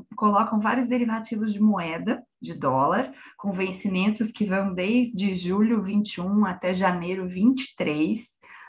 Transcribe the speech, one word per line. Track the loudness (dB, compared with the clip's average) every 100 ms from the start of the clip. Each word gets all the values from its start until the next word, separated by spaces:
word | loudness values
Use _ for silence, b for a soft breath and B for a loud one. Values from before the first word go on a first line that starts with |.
| -4
colocam | -2 2 2 2 0
vários | 0 0 0
derivativos | 0 0 -2 -4 -4 -2
de | 2
moeda, | 4 4 -2 -4 -2 -4 -6 _
de | -12
dólar, | -4 0 2 2 2 -2 B B -10
com | -6
vencimentos | -2 -4 -4 -2 0 2 0 -2
que | -2
vão | -2 0 -2
desde | -2 0 2 0 0 -2
julho | -2 0 2 2 2
vinte | 0 -2 -2 -4
e |
um | -2 0
até | 0 0 -2
janeiro | 0 0 0 -2 -4 -4
vinte | 2 2 2 -2
e | -4
três. | -2 0 0 -2 -6 -20 B B